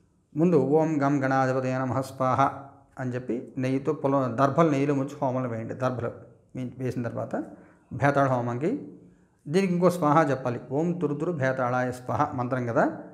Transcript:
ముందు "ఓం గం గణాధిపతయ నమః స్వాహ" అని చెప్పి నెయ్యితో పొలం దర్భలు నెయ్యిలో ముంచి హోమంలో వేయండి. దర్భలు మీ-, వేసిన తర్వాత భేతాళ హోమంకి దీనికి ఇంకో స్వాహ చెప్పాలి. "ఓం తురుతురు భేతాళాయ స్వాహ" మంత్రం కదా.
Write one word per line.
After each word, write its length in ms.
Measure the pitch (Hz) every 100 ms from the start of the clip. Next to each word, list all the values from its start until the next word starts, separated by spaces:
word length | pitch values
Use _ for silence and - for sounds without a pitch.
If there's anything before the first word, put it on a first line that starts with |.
| _ _ _ -
ముందు 200 | 170 165
"ఓం 460 | 131 156 160 156
గం 220 | 139 143
గణాధిపతయ 540 | 131 131 131 131 127 127
నమః 220 | 131 120
స్వాహ" 680 | 131 - 131 127 139 - - - _ -
అని 160 | 127
చెప్పి 400 | 123 123 113 131 -
నెయ్యితో 340 | 131 135 135
పొలం 440 | 147 139 139 127 117
దర్భలు 340 | 139 135 165
నెయ్యిలో 240 | 139 143
ముంచి 160 | 139 139 -
హోమంలో 260 | 139 127 127
వేయండి. 260 | 113 113
దర్భలు 360 | - 127 120 113 - - - _ 127
మీ-, 140 | 123 127
వేసిన 300 | 127 120 117
తర్వాత 360 | 117 113 - 320 - - _ _
భేతాళ 360 | 123 139 139 139
హోమంకి 680 | 127 120 123 156 285 - - - - _ _ -
దీనికి 260 | 160 196
ఇంకో 160 | 175 180
స్వాహ 400 | 175 147 147 156
చెప్పాలి. 300 | 127 127 120 -
"ఓం 220 | 135 170
తురుతురు 400 | 170 147 143 160
భేతాళాయ 600 | 165 131 131 123 127 127
స్వాహ" 400 | 123 - 123 -
మంత్రం 340 | 131 120 131 120
కదా. 320 | 117 233 - -